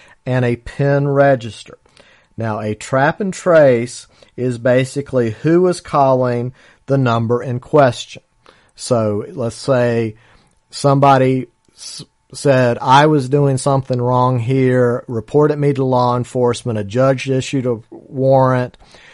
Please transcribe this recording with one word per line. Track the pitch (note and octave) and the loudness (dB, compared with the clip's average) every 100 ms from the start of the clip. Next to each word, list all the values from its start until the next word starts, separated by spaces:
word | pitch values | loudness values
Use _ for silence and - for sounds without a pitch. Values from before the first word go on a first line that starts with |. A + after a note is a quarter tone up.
| - _ - | -20 _ -4
and | B2+ | -2
a | B2 A#2+ | -2 -4
PIN | - - C#3 C#3+ C#3+ | -8 -2 0 0 0
register. | C#3 C#3 C3 A2+ - - - _ _ _ _ _ - | 4 4 2 -4 -16 -20 -20 _ _ _ _ _ -8
Now, | A2+ G#2+ | -6 -6
a | G#2+ | -6
trap | G#2+ - C3+ C#3+ - | -8 -4 0 0 -2
and | G3 | -6
trace | - F#3 D#3+ C#3+ A#2+ A#2+ - - _ _ - | -4 2 4 6 4 -2 -10 -20 _ _ -6
is | B2 A#2+ | -6 -2
basically | B2 B2 C3 C#3+ C#3 C3 A2+ | 0 0 0 -6 -4 -2 -2
who | G#2+ D3+ E3+ F#3 | -2 0 2 2
is | F3 | -2
calling | - D3+ C3+ B2+ B2+ A#2+ B2 - _ _ | -4 0 2 2 0 -2 -6 -12 _ _
the | - C#3 | -4 0
number | B2+ A#2 A2+ A#2+ | 0 0 0 -2
in | C3 A#2+ | -4 -8
question. | - D3 C3 - - - _ _ _ _ _ | 0 2 2 0 -12 -20 _ _ _ _ _
So | - - A#2+ G#2+ G#2 - | -12 -4 -2 0 -4 -8
let's | F3 A#2 - | -8 -8 -8
say | - B2+ A#2+ A#2 A2+ - _ _ _ _ _ | -2 0 0 0 -4 -8 _ _ _ _ _
somebody | - C#3+ C#3 C#3 C3+ C3 C3 - _ _ | -2 0 4 4 4 2 0 -6 _ _
s-, | - - - - _ _ | -20 -20 -18 -20 _ _
said, | - C#3+ B2+ B2 A#2+ | -4 0 2 2 0
"I | C#3 C3+ D3+ | 4 4 4
was | D3+ B2+ | 2 0
doing | C#3+ C#3 C3 | 0 0 0
something | C#3+ C3+ - B2 | 0 -2 -2 -4
wrong | B2 B2+ B2+ B2+ | 0 0 0 -2
here," | A#2 C3+ B2+ B2+ B2 B2 - | -2 0 2 2 0 -2 -6
reported | A#2 - D3 D3+ D3 | -10 -2 2 2 2
me | C#3+ | -2
to | C3 | 0
law | C3 B2+ B2 | 0 0 0
enforcement, | B2 A#2+ B2+ A#2+ A#2 B2 A2 | -2 -4 -2 -2 -2 -6 -6
a | |
judge | G2 A#2 C3 C3 C3 | -4 0 0 0 -2
issued | C3 C3 C#3 | -4 -2 -4
a | B2 A2+ - | -4 -6 -8
warrant. | - - C3+ C3 C3+ C3 B2+ B2 - - - - | -20 -12 -2 2 4 4 0 -2 -10 -20 -20 -20